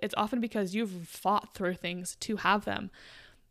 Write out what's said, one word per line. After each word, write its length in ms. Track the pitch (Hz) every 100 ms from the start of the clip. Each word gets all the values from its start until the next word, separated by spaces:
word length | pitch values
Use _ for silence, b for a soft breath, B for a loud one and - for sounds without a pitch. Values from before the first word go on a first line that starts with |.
it's 140 | 208 -
often 240 | 214 247
because 320 | 226 220 190
you've 340 | 196 226 180 165
fought 460 | - 185 208 -
through 220 | - 180 180
things 400 | 175 180 180 -
to 160 | - 208
have 280 | 175 208 -
them. 240 | - 190 B B B B B B